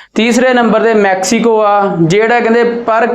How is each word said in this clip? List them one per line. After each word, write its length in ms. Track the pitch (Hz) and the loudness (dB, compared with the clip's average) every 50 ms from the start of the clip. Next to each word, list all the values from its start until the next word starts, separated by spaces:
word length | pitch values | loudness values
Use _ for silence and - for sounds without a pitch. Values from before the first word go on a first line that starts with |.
| - - - | -20 -10 -4
ਤੀਸਰੇ 380 | - 220 240 220 254 254 262 247 | -2 0 0 0 2 2 2 2
ਨੰਬਰ 280 | 240 240 226 196 220 208 | 0 0 0 0 0 0
ਤੇ 120 | 226 226 | 0 0
ਮੈਕਸੀਕੋ 640 | 214 202 196 185 185 185 - 233 226 196 233 226 214 | 2 0 0 0 -2 -2 -2 -2 0 0 0 0 2
ਆ, 360 | 214 202 208 202 196 202 170 165 | 2 2 0 0 0 -2 -2 0
ਜਿਹੜਾ 380 | 170 156 185 208 220 226 240 240 | 0 0 2 0 0 0 0 0
ਕਹਿੰਦੇ 220 | 233 226 226 240 233 240 233 233 - - | 0 0 0 0 0 0 -2 -4 -4 -2
per 140 | 220 226 233 226 240 | -2 -2 -2 -2 -2